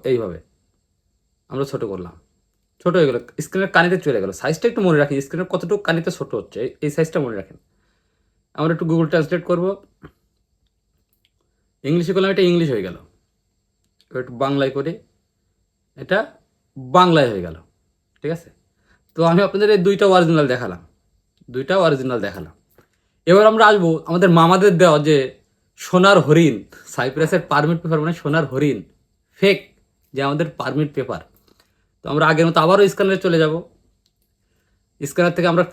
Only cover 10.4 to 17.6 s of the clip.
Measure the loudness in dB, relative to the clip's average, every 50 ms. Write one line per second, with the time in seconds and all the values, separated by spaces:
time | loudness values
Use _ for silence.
10.4 | _ _ _ _ _ _ _ _ _ _ _ _ _ _ _ _ _ _ _ _
11.4 | _ _ _ _ _ _ _ _ -4 -2 -2 -2 -2 -2 0 0 0 0 0 2
12.4 | 2 2 2 2 0 0 -2 -4 -6 -8 -12 -16 -20 _ _ _ _ _ _ _
13.4 | _ _ _ _ _ _ _ _ _ _ _ _ _ _ -12 -10 -10 -10 -6 -4
14.4 | -4 -2 -2 -2 -2 -2 -2 -4 -6 -6 -10 -10 -16 _ _ _ _ _ _ _
15.4 | _ _ _ _ _ _ _ _ _ _ _ -20 -6 -4 -2 -2 -2 -6 -12 _
16.4 | _ _ _ _ _ _ _ -18 -8 0 2 4 4 4 4 2 2 0 -2 -6
17.4 | -10 -10 -14 -18